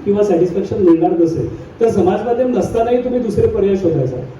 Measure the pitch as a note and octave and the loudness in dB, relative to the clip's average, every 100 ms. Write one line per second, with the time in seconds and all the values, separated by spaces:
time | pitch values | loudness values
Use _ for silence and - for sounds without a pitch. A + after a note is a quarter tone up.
0 | - G3+ G#3 E3+ F3+ F3+ - - F3+ E3 | -2 0 2 2 0 -2 -4 0 4 4
1 | D#3+ E3 E3 - - - - - A3+ G3+ | 2 2 0 0 -6 -8 -16 -2 0 2
2 | F3 G#3 A3+ A#3+ B3+ G3+ E3+ A3+ A3+ B3 | 2 0 -2 0 0 0 0 0 0 0
3 | B3 B3 - G#3 A3 G#3+ G3 F#3+ F3+ D3 | 0 -2 -2 0 0 2 0 0 0 0
4 | B2+ - - - | -2 -4 -10 -14